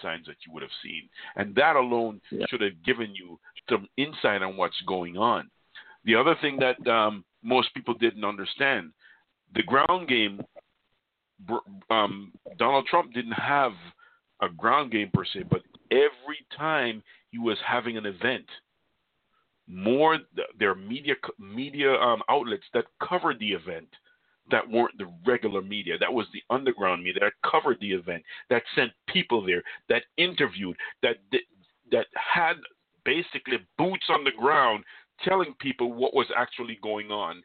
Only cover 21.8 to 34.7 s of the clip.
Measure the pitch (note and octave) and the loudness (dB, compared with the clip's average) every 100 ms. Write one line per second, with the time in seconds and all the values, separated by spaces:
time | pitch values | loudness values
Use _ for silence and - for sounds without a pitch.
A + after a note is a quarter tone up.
21.8 | C#3 C3 B2 A2 A2 C#3 A#2 G2+ - A#2 | 2 4 4 2 2 0 0 -6 -2 -2
22.8 | - - - F3+ E3 A#2 G#2+ F#2 E2+ E2 | -2 -8 -4 -2 -2 -2 -4 -4 -6 -12
23.8 | D#2+ - _ _ _ _ - A#2+ - - | -14 -20 _ _ _ _ -2 0 2 0
24.8 | C#3 - F#2 E2+ F#3+ - A2 G2 F#2+ G#2 | 0 -2 -14 -2 0 2 0 -4 -6 -8
25.8 | E2+ E2+ G2 A#2+ G2+ G#2 - B2+ C3 A2 | -6 -2 0 0 -4 -10 -2 0 0 0
26.8 | F#2 F2 F2+ F#2+ G2+ - - - D3 A#2 | 0 0 -2 0 0 0 0 2 2 -2
27.8 | G2+ F#2+ E2+ E2+ - - - A#2+ - - | -2 -4 -4 -8 -10 -16 0 0 2 0
28.8 | B2+ _ - F#3 - A#2 F#2 F2 - - | 0 _ -4 -4 0 0 2 -2 -2 -14
29.8 | - A#2 - - F3 E3 B2+ F#2+ F#2+ F2 | 0 0 0 -2 0 2 -2 -2 -8 -8
30.8 | - - B2 - - B2+ - _ _ _ | -12 -2 -2 -2 -2 -2 -2 _ _ _
31.8 | A#2+ A#2+ - - - F3 E3 E3+ - _ | 0 0 0 -6 0 2 2 0 -8 _
32.8 | _ _ - D#3 F3 C#3+ - B2 - - | _ _ -2 -2 -2 -8 -4 -4 -4 -2
33.8 | F3+ F#3+ - D3+ C#3 A2+ B2+ D3+ B2 | -2 0 0 0 0 0 4 6 4